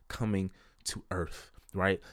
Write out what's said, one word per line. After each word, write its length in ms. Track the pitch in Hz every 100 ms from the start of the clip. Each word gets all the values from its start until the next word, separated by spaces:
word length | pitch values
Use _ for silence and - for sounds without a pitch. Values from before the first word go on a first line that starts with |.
| -
coming 420 | - 110 101 95 - - - -
to 180 | - -
earth, 420 | 92 80 - - - -
right? 280 | 95 95 92 -